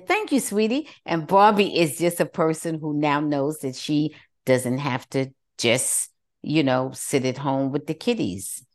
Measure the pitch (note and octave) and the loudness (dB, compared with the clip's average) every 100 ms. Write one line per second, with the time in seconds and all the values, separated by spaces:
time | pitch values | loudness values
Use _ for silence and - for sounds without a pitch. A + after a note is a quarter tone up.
0 | F#3 G#4 G#4 C4+ - G3+ A3 C4+ D#4 - | -2 -2 0 0 0 0 0 0 -4 -12
1 | - E3 D3+ G3 G#3+ G3+ G3 D#3+ D#3+ - | -4 -4 2 6 6 6 2 2 0 2
2 | E3+ F3 F3 - D#3+ D#3 E3 D#3+ D3+ D3 | 0 0 -2 0 0 0 -4 -6 -4 -2
3 | D3+ C#3+ D3+ C#3+ C#3+ D#3 C3+ B2+ - D3 | 0 0 0 0 -2 -4 -8 -8 -2 0
4 | D3+ - _ _ - B2+ B2 B2+ C#3+ C3 | 0 -6 _ _ 2 2 2 -2 -2 -4
5 | - C3+ C3+ _ _ - A#2 B2+ - - | -4 -4 -4 _ _ -2 2 2 0 -4
6 | - _ _ _ - D3+ C3+ B2+ C3 C3 | -6 _ _ _ -2 0 2 2 -2 -8
7 | - C#3+ B2+ B2 C#3+ C3+ C3+ C#3+ C#3+ D#3 | -2 -2 -2 -4 -2 -2 -2 -4 -6 -6
8 | - A#3 A2+ F#2 - - - | -2 -2 -4 -6 -10 -14 -16